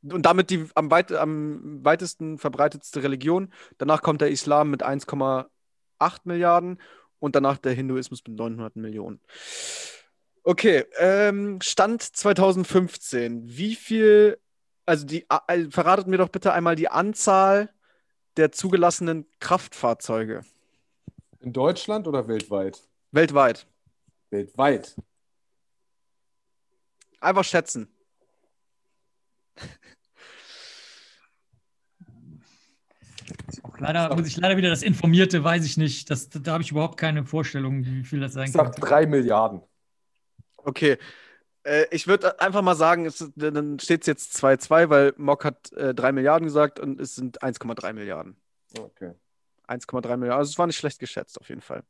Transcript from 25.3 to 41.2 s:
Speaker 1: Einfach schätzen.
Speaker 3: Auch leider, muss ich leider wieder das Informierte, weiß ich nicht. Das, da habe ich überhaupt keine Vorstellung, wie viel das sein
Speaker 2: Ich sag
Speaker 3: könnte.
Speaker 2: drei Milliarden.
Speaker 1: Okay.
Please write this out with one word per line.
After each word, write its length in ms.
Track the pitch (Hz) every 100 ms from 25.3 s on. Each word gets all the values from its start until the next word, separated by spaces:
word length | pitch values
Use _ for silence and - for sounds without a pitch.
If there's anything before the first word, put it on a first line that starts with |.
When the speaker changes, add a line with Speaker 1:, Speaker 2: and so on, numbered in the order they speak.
| _ _ _ _ _ _ _ _ _ _ _ _ _ _ _ _ _ _ _
Speaker 1:
Einfach 240 | 160 190
schätzen. 440 | 180 175 - 127 107 _ _ _ _ _ _ _ _ _ _ _ _ _ _ _ _ _ - - _ _ _ _ - - - - - - - - _ _ _ _ _ _ _ _ _ _ - _ - 151 _ _ _ _ _ _ _ - - - - -
Speaker 3:
Auch 140 | - -
leider, 360 | 143 165 165 165
muss 120 | 160
ich 100 | 160
leider 200 | 185 190
wieder 120 | 185
das 140 | 160
Informierte, 600 | 220 170 165 170 185 180
weiß 220 | 151 170 156
ich 120 | 143
nicht. 320 | 156 131 -
Das, 200 | 139 -
da 240 | 156 139
habe 100 | 160
ich 80 | 160
überhaupt 260 | 147 151 -
keine 280 | 160 151 131
Vorstellung, 600 | 156 135 139 135 135 127
wie 180 | 131
viel 160 | 127 147
das 140 | 135
sein 120 | 135 135
Speaker 2:
Ich 60 |
sag 140 | 135 127
Speaker 3:
könnte. 80 | -
Speaker 2:
drei 240 | - 147 160
Milliarden. 560 | 143 120 107 110 95 _ _ _ _ _ _ _ _ _ _
Speaker 1:
Okay. 400 | - 131 156 127 - -